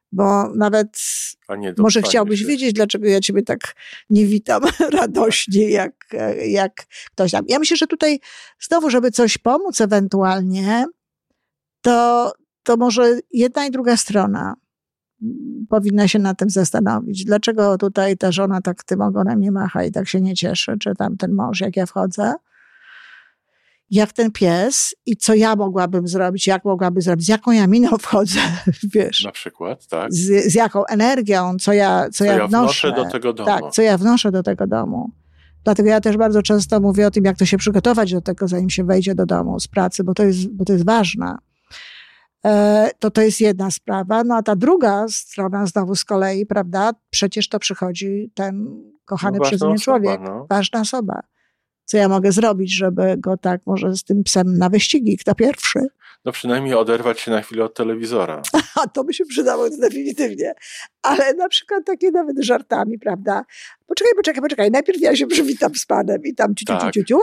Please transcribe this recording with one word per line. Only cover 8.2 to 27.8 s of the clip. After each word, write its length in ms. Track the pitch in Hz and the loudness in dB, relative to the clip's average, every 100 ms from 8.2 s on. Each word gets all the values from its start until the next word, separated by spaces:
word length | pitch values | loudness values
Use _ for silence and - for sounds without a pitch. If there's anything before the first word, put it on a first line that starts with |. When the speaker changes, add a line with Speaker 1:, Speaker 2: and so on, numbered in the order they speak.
| - - - - | -6 -20 -20 -12
Speaker 1:
znowu, 300 | - 330 311 | -2 0 2
żeby 200 | 247 240 | 2 2
coś 280 | 233 226 - | 2 2 2
pomóc 420 | 233 294 392 - | 0 0 0 -2
ewentualnie, 1040 | 214 208 196 196 190 190 185 190 196 233 285 - _ _ _ _ _ _ _ _ | 0 2 0 0 0 0 -2 -2 0 0 -2 -8 _ _ _ _ _ _ _ _
to, 500 | 247 240 240 240 240 - _ _ | 2 4 4 2 0 -6 _ _
to 140 | - 233 | 0 2
może 420 | 247 220 240 240 - | 2 4 4 2 0
jedna 340 | 226 247 285 285 | 0 0 0 -4
i 40 | |
druga 260 | 262 247 233 | -2 0 0
strona, 580 | - 202 196 196 98 - _ _ _ _ _ - | 0 0 0 -2 -6 -10 _ _ _ _ _ -12
mm, 440 | 226 - - - 214 | -10 -8 -10 -10 -2
powinna 380 | 220 202 208 196 | 0 2 2 2
się 100 | 214 | 2
nad 200 | 196 185 | 0 0
tym 120 | 196 | 0
zastanowić. 760 | 190 185 - 202 107 - 190 | 0 0 0 0 -2 -4 -6
Dlaczego 540 | 202 208 233 220 202 185 | -2 0 0 2 2 2
tutaj 380 | 202 196 196 190 | 0 0 0 0
ta 160 | 190 | 0
żona 280 | 175 196 185 | 0 0 -2
tak 240 | 190 175 | -4 -6
tym 160 | - 190 | -4 -2
ogonem 400 | 202 202 190 226 | 0 0 0 0
nie 120 | 196 | 0
macha 320 | 196 185 - | 0 -2 -2
i 80 | - | -4
tak 160 | - 190 | -4 -2
się 120 | 190 | 0
nie 140 | 190 | 0
cieszy, 420 | 180 180 180 - 208 | 0 -2 -2 -4 -4
czy 140 | 202 | -4
tam 220 | 196 208 190 | -4 -4 -4
ten 180 | 180 | -2
mąż, 260 | 196 214 185 | -2 -2 -4
jak 160 | 190 190 | -4 -2
ja 100 | 180 | -4
wchodzę? 480 | 190 185 208 208 302 _ _ _ _ - - - - _ _ _ _ _ _ - | -2 -4 -2 -4 -4 _ _ _ _ -20 -20 -20 -20 _ _ _ _ _ _ -2
Jak 220 | 208 214 | 0 0
ten 200 | - 226 | 0 -2
pies 640 | - 180 170 233 - - - - | 2 2 2 0 -2 -4 -6 -6
i 100 | 214 | -2
co 180 | - | 2
ja 220 | 220 220 208 | 4 4 2
mogłabym 520 | 196 185 175 185 175 | 0 -2 0 -2 -2
zrobić, 380 | 185 180 185 196 | -2 -2 -2 -2
jak 180 | 185 | 0
mogłabym 380 | 202 185 185 180 | 0 0 0 0
zrobić, 220 | 175 170 170 | 0 0 2
z 20 | |
jaką 220 | 220 240 | 0 4
ja 160 | 220 190 | 4 4
miną 320 | 226 | 4